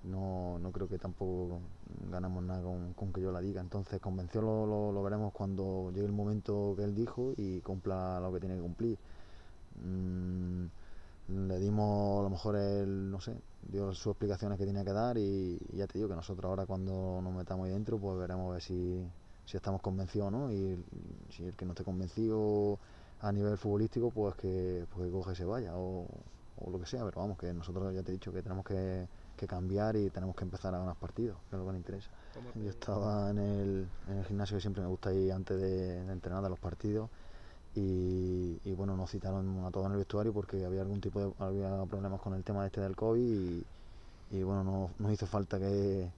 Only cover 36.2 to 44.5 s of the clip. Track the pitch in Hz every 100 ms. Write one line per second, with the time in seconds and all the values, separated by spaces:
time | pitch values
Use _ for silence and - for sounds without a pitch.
36.2 | - 92 98 90 95 - 104 107 113 -
37.2 | - - - - - - 98 92 92 92
38.2 | 92 90 90 82 98 92 98 92 92 98
39.2 | 95 95 95 95 90 92 98 101 95 104
40.2 | 110 104 95 98 90 95 95 101 98 101
41.2 | 98 - 95 98 95 98 92 98 98 95
42.2 | 98 95 - 101 98 107 98 95 110 117
43.2 | 120 107 90 85 82 - - - - -
44.2 | - 95 95